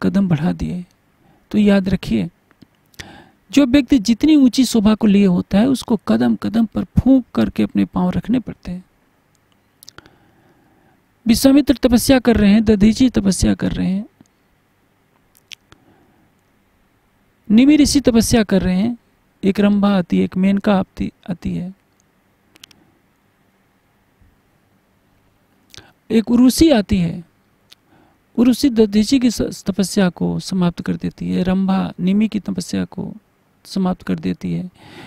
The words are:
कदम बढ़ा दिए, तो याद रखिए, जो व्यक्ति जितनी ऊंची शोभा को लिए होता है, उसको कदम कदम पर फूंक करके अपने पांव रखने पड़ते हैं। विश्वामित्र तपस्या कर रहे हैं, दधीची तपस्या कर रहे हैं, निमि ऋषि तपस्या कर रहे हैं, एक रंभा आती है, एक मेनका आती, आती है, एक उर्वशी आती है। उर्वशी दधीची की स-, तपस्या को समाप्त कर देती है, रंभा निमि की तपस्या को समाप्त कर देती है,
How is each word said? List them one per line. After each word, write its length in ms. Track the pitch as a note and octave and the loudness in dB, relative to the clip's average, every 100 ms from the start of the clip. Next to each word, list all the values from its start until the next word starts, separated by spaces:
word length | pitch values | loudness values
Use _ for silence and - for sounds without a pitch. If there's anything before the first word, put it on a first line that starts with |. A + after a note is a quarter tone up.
कदम 260 | F#3+ F#3 G3 | -2 -2 0
बढ़ा 240 | D3+ F3 | 0 -2
दिए, 320 | E3+ D#3+ F3+ F3+ _ _ _ _ _ _ | -4 -8 -8 -12 _ _ _ _ _ _
तो 80 | G#3 | 0
याद 300 | G#3 G3 F#3+ | 2 2 0
रखिए, 420 | F#3+ - A3+ E3+ - _ _ _ _ _ - - - - _ _ | -4 -4 -4 -6 -10 _ _ _ _ _ -20 -20 -20 -20 _ _
जो 160 | G3 C#4 | 0 2
व्यक्ति 320 | C#4+ B3+ C#4 | 2 2 0
जितनी 380 | F#3+ A3+ D4+ D4+ | 2 0 4 4
ऊंची 280 | C4 - | 4 2
शोभा 300 | B3 A#3 G3+ | 0 2 2
को 120 | G#3+ A3 | 2 2
लिए 200 | G3 G3+ | 2 2
होता 320 | F3+ F#3 F#3+ | 0 0 0
है, 80 | B3+ | 0
उसको 340 | B3+ - A3 - | -2 -4 -4 -2
कदम 280 | A3 B3 A3 | 0 0 -2
कदम 300 | G#3 G#3+ A3+ | -2 -2 -2
पर 180 | G#3 | -4
फूंक 400 | G3 - B3 C4+ - | -4 -2 2 2 0
करके 280 | - G#3 - | -4 -4 -2
अपने 220 | G#3 G3+ | -4 -2
पांव 260 | G3 F#3+ F3+ | -4 -2 -4
रखने 280 | F3+ - B3 | -4 -4 -4
पड़ते 340 | - - - | -6 -12 -14
हैं। 120 | F3+ - _ _ _ _ _ _ _ _ _ - - - _ _ _ _ _ _ _ _ _ _ _ A3+ | -14 -16 _ _ _ _ _ _ _ _ _ -20 -20 -20 _ _ _ _ _ _ _ _ _ _ _ 0
विश्वामित्र 520 | A3+ C4+ C#4 - C4 | 2 4 4 2 0
तपस्या 360 | B3 A#3+ - C4 | 2 2 2 2
कर 180 | A#3+ G#3+ | 2 2
रहे 160 | G#3 | 4
हैं, 120 | G#3 | 4
दधीची 460 | A3 G#3+ G#3 G#3+ C4 | 2 2 2 4 0
तपस्या 440 | A3+ G3 F3+ A3+ | 2 -2 0 -2
कर 180 | F#3+ F#3+ | -2 -4
रहे 180 | E3+ F3+ | -4 -4
हैं, 160 | F#3+ A#3+ _ _ _ _ _ _ _ _ _ _ _ _ _ _ - _ - _ _ _ _ _ _ _ _ _ _ _ _ _ _ _ _ - | -4 -8 _ _ _ _ _ _ _ _ _ _ _ _ _ _ -20 _ -20 _ _ _ _ _ _ _ _ _ _ _ _ _ _ _ _ 0
निमि 260 | G#3+ C4+ D4+ | 2 4 4
ऋषि 240 | C#4 C#4+ | 2 2
तपस्या 420 | C4 A3+ - A#3+ | 2 2 2 0
कर 200 | G#3 F#3+ | 0 0
रहे 160 | F#3 F3+ | 0 -2
हैं, 200 | A3+ A#3+ _ _ _ _ | -2 -6 _ _ _ _
एक 160 | G3 G3 | -4 0
रंभा 380 | G3+ G3+ G3+ G3 | 0 2 2 0
आती 200 | F3 F#3+ | 0 -2
है, 60 | |
एक 120 | F#3+ F#3 | -2 0
मेनका 420 | F#3+ G3 G#3+ F#3+ | 0 0 0 0
आती, 340 | F#3+ - G3 - - | -2 -8 -10 -10 -12
आती 240 | E3+ F#3+ | -10 -8
है, 200 | F3 F3+ F#3+ _ _ _ _ _ _ _ _ - _ _ _ _ _ _ _ _ _ _ _ _ _ _ _ _ _ _ _ _ _ _ _ _ _ _ _ _ _ _ - - _ - | -8 -10 -14 _ _ _ _ _ _ _ _ -20 _ _ _ _ _ _ _ _ _ _ _ _ _ _ _ _ _ _ _ _ _ _ _ _ _ _ _ _ _ _ -20 -20 _ -4
एक 200 | A3+ G#3+ | -2 0
उर्वशी 400 | A#3+ B3+ - E4 | 2 2 4 4
आती 280 | B3 G3 G3+ | 4 0 -2
है। 260 | E3+ F3+ - _ _ _ _ _ _ _ _ _ _ - | -2 -6 -16 _ _ _ _ _ _ _ _ _ _ 0
उर्वशी 340 | A#3+ A#3+ C#4+ | 0 2 0
दधीची 480 | A3+ A3 G#3 G#3+ C#4 | 2 2 2 0 0
की 120 | B3 | 0
स-, 340 | - - E3 - | -2 -6 -6 -6
तपस्या 420 | F#3+ F#3+ - F3+ | -4 -2 0 -2
को 320 | - F3 E3+ | -2 -4 -6
समाप्त 420 | - F#3+ F3 - | -6 -2 -2 -2
कर 140 | - E3+ | -8 -8
देती 340 | F3 - F3 | -8 -8 -6
है, 120 | F#3 | -4
रंभा 500 | F#3 F#3 F#3+ F#3+ F3+ - | -2 -2 0 -2 -4 -4
निमि 280 | F3 G3 A3 | -2 0 0
की 120 | G#3 | -4
तपस्या 440 | F#3+ F#3 F3 F#3+ | -6 -8 -8 -8
को 300 | F3+ - G3+ G#3+ _ _ _ _ | -8 -10 -14 -14 _ _ _ _
समाप्त 380 | - G3 F#3 F#3 | -12 -6 -4 -4
कर 160 | - F3 | -6 -6
देती 340 | F3 F3+ F3+ | -6 -8 -8
है, 180 | E3+ F3+ - - - | -8 -10 -16 -20 -20